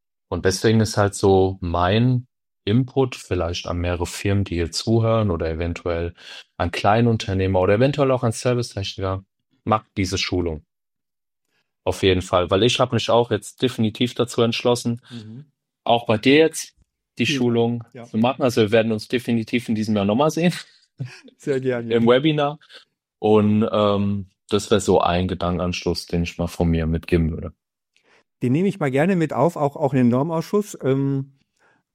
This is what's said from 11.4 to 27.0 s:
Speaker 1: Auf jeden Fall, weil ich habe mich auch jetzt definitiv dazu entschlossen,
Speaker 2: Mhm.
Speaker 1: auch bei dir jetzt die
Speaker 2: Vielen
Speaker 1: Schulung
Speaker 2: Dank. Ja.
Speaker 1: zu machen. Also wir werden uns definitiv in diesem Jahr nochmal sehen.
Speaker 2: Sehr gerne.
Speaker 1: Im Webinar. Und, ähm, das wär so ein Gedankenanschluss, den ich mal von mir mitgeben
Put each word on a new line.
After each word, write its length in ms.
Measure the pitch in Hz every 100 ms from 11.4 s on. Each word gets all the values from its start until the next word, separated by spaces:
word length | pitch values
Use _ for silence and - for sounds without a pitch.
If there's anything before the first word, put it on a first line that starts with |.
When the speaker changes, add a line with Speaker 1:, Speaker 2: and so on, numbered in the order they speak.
| _ _ _ _ 95
Speaker 1:
Auf 180 | 90
jeden 180 | 98 90
Fall, 300 | - 92 87
weil 120 | 98
ich 160 | 120 -
habe 160 | 127 117
mich 140 | -
auch 220 | 113 120
jetzt 300 | 104 - -
definitiv 520 | 127 120 110 - 123
dazu 280 | - 120 -
entschlossen, 600 | 117 - 123 120 120 117 -
Speaker 2:
Mhm. 360 | 120 107 120 151 _ _ _ -
Speaker 1:
auch 200 | 117 -
bei 120 | 107
dir 180 | 127 147
jetzt 380 | 160 - - _ _ _ _ -
die 80 | 117
Speaker 2:
Vielen 120 | 139
Speaker 1:
Schulung 420 | 120 117 117 120
Speaker 2:
Dank. 160 | - 123
Ja. 80 |
Speaker 1:
zu 140 | 117 110
machen. 260 | 120 139
Also 180 | 127 120
wir 100 | 104
werden 200 | 113 113
uns 160 | 107 -
definitiv 640 | 123 - 117 110 123 120
in 60 | 110
diesem 200 | 107 104
Jahr 100 | 98
nochmal 240 | 113 156
sehen. 240 | 156 175 - - _ _ - 127 - - _
Speaker 2:
Sehr 220 | 151 135
gerne. 320 | 131 120 117
Speaker 1:
Im 140 | 117 117
Webinar. 540 | 127 156 147 143 147 _ - _ _ _ _
Und, 500 | 107 107 104 107 110
ähm, 560 | 104 104 101 101 101 92 _ -
das 200 | 104 -
wär 100 | 101
so 220 | 101 90
ein 260 | - 87 90
Gedankenanschluss, 760 | 87 87 87 90 87 87 85 -
den 180 | 87
ich 140 | 85 -
mal 80 | 85
von 220 | - 85
mir 180 | 82 80
mitgeben 460 | 82